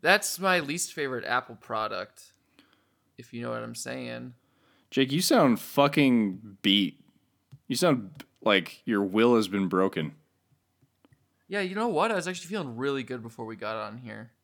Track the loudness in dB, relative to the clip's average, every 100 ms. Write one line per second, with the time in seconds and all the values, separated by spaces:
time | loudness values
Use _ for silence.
0 | 4 2 0 -4 0 0 0 -6 -6 -6
1 | -6 -6 -2 -2 -4 -20 -8 -4 -4 -6
2 | -10 _ -20 _ _ _ _ _ _ _
3 | _ -20 -16 -12 -8 -8 -10 -10 -10 -10
4 | -10 -12 -14 -18 _ _ _ _ _ 0
5 | 2 2 4 6 6 4 0 4 4 6
6 | 4 4 2 -4 -14 -4 2 2 2 -6
7 | _ _ _ _ _ -20 _ 0 2 2
8 | -2 -16 -20 _ 2 2 2 -12 -2 0
9 | 0 4 6 4 2 -2 0 2 0 0
10 | -6 -8 _ _ _ _ _ _ _ _
11 | _ _ _ _ _ -4 -4 -2 0 2
12 | 2 0 -4 -10 -8 -8 -6 -4 -4 -4
13 | -6 -10 -10 -14 -12 -8 -8 -6 -8 -12
14 | -14 -16 -16 _